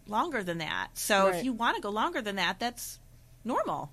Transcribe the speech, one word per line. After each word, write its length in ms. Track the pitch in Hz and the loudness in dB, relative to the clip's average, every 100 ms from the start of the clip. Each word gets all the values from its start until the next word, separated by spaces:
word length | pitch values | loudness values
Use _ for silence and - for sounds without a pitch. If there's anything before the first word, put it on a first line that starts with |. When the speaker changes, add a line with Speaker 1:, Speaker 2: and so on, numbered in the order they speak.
| - | -4
Speaker 1:
longer 360 | 214 339 254 | 0 0 -2
than 140 | 180 170 | -2 -4
that. 300 | 156 90 - - | -2 -4 -4 -4
So 320 | - 202 196 | 2 6 6
if 80 | 180 | 4
Speaker 2:
Right. 100 | 254 | 0
Speaker 1:
you 80 | |
wanna 260 | 226 240 392 | 0 0 0
go 120 | 208 | 0
longer 320 | 208 302 330 | 0 0 0
than 140 | 208 196 | -4 0
that, 220 | 175 190 | 0 0
that's 380 | 175 - - - - - - - 220 | -4 -6 -10 -12 -18 -20 -20 -12 -2
normal. 460 | 427 622 151 143 | -2 0 -2 -6